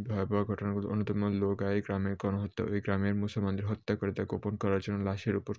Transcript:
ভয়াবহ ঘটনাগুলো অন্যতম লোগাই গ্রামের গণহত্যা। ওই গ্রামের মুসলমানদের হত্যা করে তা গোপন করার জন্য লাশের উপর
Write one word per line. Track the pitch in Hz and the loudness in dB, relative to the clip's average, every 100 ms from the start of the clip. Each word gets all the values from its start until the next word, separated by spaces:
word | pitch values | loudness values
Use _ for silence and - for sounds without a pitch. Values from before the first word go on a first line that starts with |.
ভয়াবহ | 104 101 98 101 | -2 0 2 2
ঘটনাগুলো | 101 98 104 101 101 | 2 0 0 0 0
অন্যতম | 104 104 101 104 | 0 0 2 2
লোগাই | 101 98 98 98 101 | 2 2 2 0 0
গ্রামের | - 98 95 95 | 0 -2 -2 -2
গণহত্যা। | 101 98 101 - 98 | 0 0 -2 -4 -2
ওই | 101 | -2
গ্রামের | 98 98 101 | 0 2 2
মুসলমানদের | 101 104 - 98 95 101 | 2 0 0 0 0 -2
হত্যা | 107 - 104 | -2 -2 0
করে | 98 | 0
তা | 98 | -2
গোপন | 98 101 104 104 | -2 -2 -2 0
করার | 104 98 | 2 2
জন্য | 101 101 | 0 -2
লাশের | 98 98 - 98 | -2 -2 0 0
উপর | - | -2